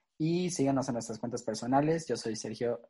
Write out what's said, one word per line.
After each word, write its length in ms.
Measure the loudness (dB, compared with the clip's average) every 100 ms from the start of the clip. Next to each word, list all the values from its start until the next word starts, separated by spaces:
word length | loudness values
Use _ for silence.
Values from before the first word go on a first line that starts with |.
| _ -2
y 320 | 0 2 2
síganos 380 | 2 2 2 0
en 60 |
nuestras 240 | -2 -4 -6
cuentas 240 | -4 -4
personales. 640 | -4 -4 2 4 4 2 0
Yo 100 | -4
soy 180 | -2 -4
Sergio 440 | -6 -2 -2 -2